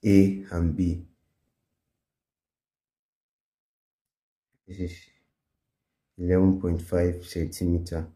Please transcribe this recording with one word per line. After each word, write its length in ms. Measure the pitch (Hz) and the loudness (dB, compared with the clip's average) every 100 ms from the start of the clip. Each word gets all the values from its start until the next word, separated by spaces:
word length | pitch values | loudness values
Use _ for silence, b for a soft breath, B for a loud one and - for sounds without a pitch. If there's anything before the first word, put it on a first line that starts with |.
A 400 | 107 98 98 98 - | 6 6 6 2 -8
and 220 | 87 85 80 | -2 -2 0
B. 260 | 90 85 - _ _ _ _ _ _ _ _ _ _ _ _ _ _ _ _ _ _ _ _ _ _ _ _ _ _ _ _ _ _ _ _ _ _ _ _ | -2 -2 -10 _ _ _ _ _ _ _ _ _ _ _ _ _ _ _ _ _ _ _ _ _ _ _ _ _ _ _ _ _ _ _ _ _ _ _ _
This 120 | 92 | -10
is 180 | 90 85 - _ _ _ _ _ _ _ _ _ _ - | -10 -10 -20 _ _ _ _ _ _ _ _ _ _ -8
eleven 420 | 87 90 95 95 | 0 4 4 2
point 220 | 90 85 | -2 -4
five 420 | - 90 87 87 - | -2 0 0 -2 -8
centimeter. 800 | 87 78 - 87 87 85 82 80 | -6 -6 -4 -2 -2 -2 -8 -10